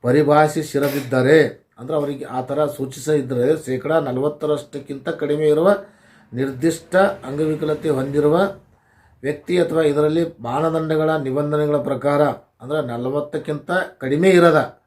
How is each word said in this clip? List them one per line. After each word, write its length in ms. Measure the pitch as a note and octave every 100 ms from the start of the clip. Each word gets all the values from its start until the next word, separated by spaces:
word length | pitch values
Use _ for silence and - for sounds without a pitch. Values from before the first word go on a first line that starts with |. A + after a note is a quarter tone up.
ಪರಿಭಾಷಿಸಿರದಿದ್ದರೆ, 1600 | B2 C#3 C#3+ D3 D3+ D#3+ D3+ C#3+ C#3 C#3 B2+ C3 B2+ D#3 B2 - _ _
ಅಂದ್ರೆ 200 | B2 D#3
ಅವರಿಗೆ 280 | D3 C#3 -
ಆ 160 | B2+
ಥರ 240 | A#2+ C#3 D3
ಸೂಚಿಸದಿದ್ದರೆ 1000 | - C3+ C3+ C3 D3+ B2+ B2+ B2+ D#3 -
ಶೇಕಡಾ 340 | B2+ C#3+ D#3+
ನಲವತ್ತರಷ್ಟಕ್ಕಿಂತ 1080 | C#3+ B2+ C#3+ D3 D3+ D3 - C#3+ - C#3 -
ಕಡಿಮೆ 380 | - D3 D3 D3+
ಇರುವ 280 | D3+ F3+ G3 - _ _ _ _
ನಿರ್ದಿಷ್ಟ 640 | A#2 C3+ B2+ D#3+ D#3 - F#3
ಅಂಗವಿಕಲತೆ 920 | F#3+ - C3 C#3+ D#3 D3+ D#3 D3+ D#3+
ಹೊಂದಿರುವ 600 | C3+ C3+ C#3+ D3 E3 G3 - _ _ _ _ _ _
ವ್ಯಕ್ತಿ 360 | C3+ D3 - F3
ಅಥವಾ 220 | E3+ D#3+
ಇದರಲ್ಲಿ 440 | D#3 C#3+ D3+ D#3+ E3+ -
ಮಾನದಂಡಗಳ 720 | A#2 C3 D#3+ D#3+ D#3+ D#3 D#3
ನಿಬಂಧನೆಗಳ 680 | D#3 C3+ C3 D3 D3+ D3+ D3
ಪ್ರಕಾರ, 440 | C#3+ C3 C#3+ C#3+ D3 - _ _
ಅಂದ್ರೆ 260 | B2+ D3+ B2+
ನಲವತ್ತಕ್ಕಿಂತ 840 | A#2+ B2+ D3 D3 D3+ D#3 D3 - F3+ F#3+ -
ಕಡಿಮೆ 320 | C3 D3 F#3
ಇರದ 520 | F3+ E3+ D#3 B2 -